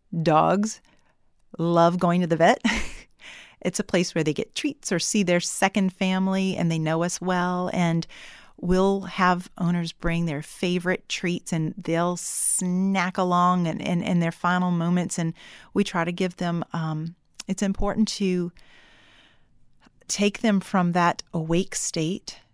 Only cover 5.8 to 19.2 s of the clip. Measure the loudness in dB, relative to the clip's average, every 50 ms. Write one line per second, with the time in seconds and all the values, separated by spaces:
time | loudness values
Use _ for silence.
5.8 | 0 0 0 -2 -2 0 0 0 0 0 0 0 0 -2 0 0 0 0 0 0
6.8 | 0 0 0 0 0 -2 -4 -4 -2 0 0 0 0 0 -2 -2 -4 -2 0 0
7.8 | 0 2 2 0 -2 -4 -14 -20 -20 -20 -20 -20 -20 -20 -16 -8 0 2 2 4
8.8 | 4 4 2 0 -4 -8 -2 2 2 2 2 2 -2 -10 -6 -4 -2 0 0 0
9.8 | -2 -4 -8 -4 -4 -2 -2 0 -2 -2 -4 -6 -8 -10 -8 -4 -2 -2 -2 0
10.8 | 0 -2 -2 -2 -4 -8 -8 -4 -2 -4 -4 -4 -4 -4 -2 -2 -2 -2 -4 -6
11.8 | -4 -2 0 0 0 0 -2 -4 -6 -6 -4 -2 -2 0 0 0 -2 0 0 0
12.8 | 0 0 0 0 0 -2 -2 -2 0 2 4 4 4 4 4 2 0 0 -2 -4
13.8 | -2 -2 -2 0 0 2 2 2 2 0 -2 -2 -2 0 0 2 2 0 0 0
14.8 | 0 2 0 0 0 -2 -4 -4 -4 -4 -6 -8 -16 -20 -20 -20 -20 -4 -2 -2
15.8 | -2 0 -2 -2 -2 -2 -2 -2 -4 -4 -4 -4 -4 -2 -2 -4 -4 -4 -6 -4
16.8 | -4 -2 -4 -4 -6 -8 -10 _ _ _ _ -16 -8 -6 -4 -2 -2 -2 0 0
17.8 | -2 0 2 0 0 0 0 -2 0 0 0 0 -2 -4 -8 -14 -20 -20 -20 -20
18.8 | -20 -20 -20 -20 _ _ -20 -20